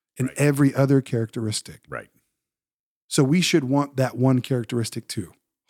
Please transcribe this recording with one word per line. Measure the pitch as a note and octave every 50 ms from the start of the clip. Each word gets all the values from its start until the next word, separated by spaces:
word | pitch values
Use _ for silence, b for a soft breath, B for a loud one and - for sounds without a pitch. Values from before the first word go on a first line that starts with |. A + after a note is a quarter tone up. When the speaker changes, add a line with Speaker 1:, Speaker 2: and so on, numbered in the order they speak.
| _ _ _
Speaker 1:
in | - B2+
Speaker 2:
Right. | - -
Speaker 1:
every | - C#3+ D3 C#3 C#3+ C#3+ C#3 -
other | C3+ C#3 C3+ C#3 C3+
characteristic. | B2+ - B2+ A2+ A2+ - - B2 A2 G#2+ G#2+ - - - E2 - _ -
Speaker 2:
Right. | C2 A1+ - _ _ _ _ _ _ _ _ _ _ _ _ _ _ _ _ _ _ _ _ -
Speaker 1:
So | - D#3 C3+
we | C3 D#3+ F#3
should | E3+ - - D#3+ C3
want | B2 C#3 C#3+ C#3+ C#3+ -
that | C3 C3 A#2+ -
one | A#2+ B2+ C3+ C3 B2
characteristic | - - C3+ B2 A2 - B2 A#2 A2 - - A2+ - -
too, | - A2+ F2 D#2+ - _ _ _ _ _ _